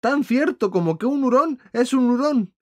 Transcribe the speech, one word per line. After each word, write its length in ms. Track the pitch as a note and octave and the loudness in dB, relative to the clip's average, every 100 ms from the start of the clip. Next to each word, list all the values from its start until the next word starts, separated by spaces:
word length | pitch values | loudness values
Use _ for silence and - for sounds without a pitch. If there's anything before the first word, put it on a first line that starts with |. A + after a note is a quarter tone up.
Tan 220 | A3+ C#4+ | 0 -2
cierto 480 | B3 A#3+ D4 - G3+ | 0 0 0 -2 -2
como 260 | F#3+ E3+ D#3+ | 0 -2 -2
que 80 | A#3 | -2
un 160 | C#4+ | 0
hurón 360 | C4 B3 E4 C4+ - | 2 2 0 -4 -8
es 200 | A3+ B3 | -4 0
un 160 | C4+ B3 | 2 2
hurón. 420 | A#3+ C#4+ C#4 F#3+ _ | 2 0 0 -2 _